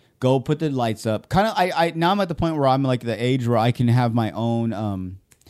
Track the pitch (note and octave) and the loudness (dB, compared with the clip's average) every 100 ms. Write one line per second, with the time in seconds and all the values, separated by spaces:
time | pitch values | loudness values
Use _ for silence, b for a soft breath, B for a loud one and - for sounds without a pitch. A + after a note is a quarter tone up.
0 | b b B2+ C3+ A#2+ D3+ D#3+ C3 A#2 G#2+ | b b 2 2 2 -2 -2 -2 -2 -2
1 | A2+ G#2+ - F3+ A3 G#3 F#3 D#3+ E3+ E3 | -2 -4 -2 0 2 0 -2 0 -2 0
2 | E3+ G3+ F#3 D#3 E3+ D#3 C3+ C3 C#3 B2+ | 0 0 -2 -2 -2 0 2 2 2 0
3 | A#2 G#2+ A#2+ C3+ A#2 A#2 A#2 B2 A#2+ B2 | -2 -2 0 0 2 2 2 2 2 4
4 | A#2+ A#2 A2 E2+ A#2 A#2 A#2 G2 G#2+ F#2+ | 2 0 -2 -2 -2 -2 -2 -4 -4 -4
5 | F#2 F#2+ _ _ b | -8 -12 _ _ b